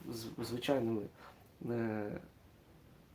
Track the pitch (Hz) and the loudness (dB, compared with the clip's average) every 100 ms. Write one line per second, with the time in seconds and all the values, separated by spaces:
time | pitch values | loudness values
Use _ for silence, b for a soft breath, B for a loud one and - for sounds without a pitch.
0 | - 117 113 120 113 123 - 139 117 113 | -6 -6 -6 -4 -2 0 4 4 4 2
1 | 101 B B B - - - 117 113 107 | 0 B B B -20 -8 -2 2 2 0
2 | 104 - - - - - - - - - | -2 -4 -8 -18 -20 -20 -20 -20 -20 -20
3 | - | -20